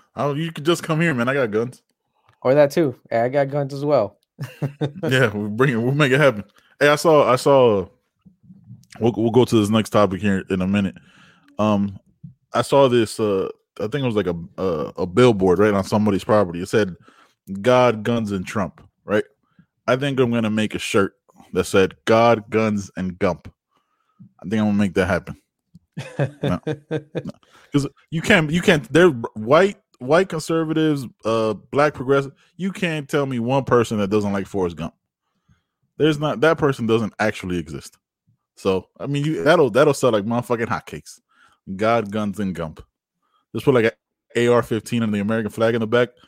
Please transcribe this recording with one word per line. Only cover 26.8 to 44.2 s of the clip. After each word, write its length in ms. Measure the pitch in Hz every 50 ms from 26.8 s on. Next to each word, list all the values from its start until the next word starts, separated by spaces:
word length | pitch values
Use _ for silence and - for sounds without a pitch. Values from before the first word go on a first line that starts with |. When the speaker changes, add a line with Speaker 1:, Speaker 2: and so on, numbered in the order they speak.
| _ - 160 151 151 _ - 165 -
Speaker 1:
No. 80 | - - _ _ _ _ _ _ _
'Cause 160 | - 143 139 139 - _ _ _
you 120 | 160 165
can't, 280 | - - 214 180 156 147
you 100 | 160 180
can't, 300 | - 208 175 151 - -
they're 180 | 135 160 180 175 135 117 117 - -
white, 420 | 110 107 113 143 165 196 208 - _ _ _ _ -
white 300 | 123 131 151 180 190 190
conservatives, 760 | 175 160 - - 165 165 160 156 156 160 156 156 151 139 123 - - _ -
uh, 280 | 107 113 113 110 110 104
black 400 | 95 - _ - 135 147 151 -
progressive. 400 | - 127 127 139 139 139 135 - _ _ _ _
You 140 | - 180 196
can't 360 | 185 - 190 170 156 151 143
tell 180 | - - 147 143
me 120 | 135 131 120
one 240 | 113 120 135 139 127
person 320 | - 127 120 113 - 117 104
that 100 | 101 95
doesn't 240 | 107 107 101 101 98
like 140 | 98 92
Forrest 280 | - - 98 92 87 85
Gump. 180 | 78 82 - - _ _ _ _ _ _ _ _ _ _ _ _ _ _ _ _ _ _ _ _
There's 220 | - 139 160 156 147
not, 220 | 151 147 113 107
that 160 | 143 160 165
person 280 | - 160 143 131 - 117
doesn't 260 | 110 113 117 110 98 - -
actually 380 | 107 107 - - - 92 90
exist. 400 | 87 78 73 69 65 - - _ _ _ _ _ _ _ _ _ _ _ _ _
So, 300 | - - 98 95 92 - _ _ -
I 60 | 92
mean, 180 | 135 143 143 143
you, 200 | 156 156 170 165
that'll, 260 | 151 170 175 147 123
that'll 240 | 98 123 151 151 139
sell 180 | - - 127
like 140 | 110 107 98
motherfucking 400 | 113 117 120 120 - 123 113 117
hotcakes. 520 | 110 107 80 - - 80 78 - - - - _ _ _ _ _ _ _ _ _ 92 95
"God, 360 | 92 107 110 117 117 110 101
guns, 280 | 101 110 107 104 92 107
and 140 | 101 95 87
Gump." 280 | 82 82 78 78 - - _ _ _ _ _ _ _ _ _ _ _ _ _ -
Just 120 | 113 -
put, 80 | 143 131
like, 100 | 120 110
a 60 | 113 - _ _ _ _ _